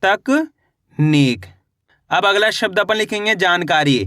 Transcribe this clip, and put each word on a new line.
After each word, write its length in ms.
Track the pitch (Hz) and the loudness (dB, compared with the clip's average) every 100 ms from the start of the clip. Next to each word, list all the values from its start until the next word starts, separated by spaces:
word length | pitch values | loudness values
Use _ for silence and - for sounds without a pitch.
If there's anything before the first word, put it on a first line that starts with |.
तकनीक। 1400 | 190 208 - 277 320 _ _ _ _ _ 151 151 139 117 - - _ _ _ _ _ | 0 -2 0 -2 -2 _ _ _ _ _ 0 4 2 0 -8 -20 _ _ _ _ _
अब 140 | 170 202 | -2 0
अगला 240 | 202 214 | 2 0
शब्द 280 | 208 220 190 | 0 -4 -2
अपन 160 | 202 220 | -2 0
लिखेंगे 380 | 214 214 208 220 | -2 -4 -2 0
जानकारी। 640 | 185 175 175 165 147 131 | 0 0 0 0 2 0